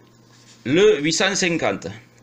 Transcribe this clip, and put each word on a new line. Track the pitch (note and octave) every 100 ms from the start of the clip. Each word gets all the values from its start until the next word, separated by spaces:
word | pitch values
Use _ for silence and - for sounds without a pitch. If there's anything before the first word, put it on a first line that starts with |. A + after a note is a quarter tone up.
| _ _ _ _ - -
le | - D#3 G#3+ D#3
huit | D3+
cent | D#3+ G3 F#3+
cinquante, | F3+ E3 B2+ G2 F2 G#2+ - _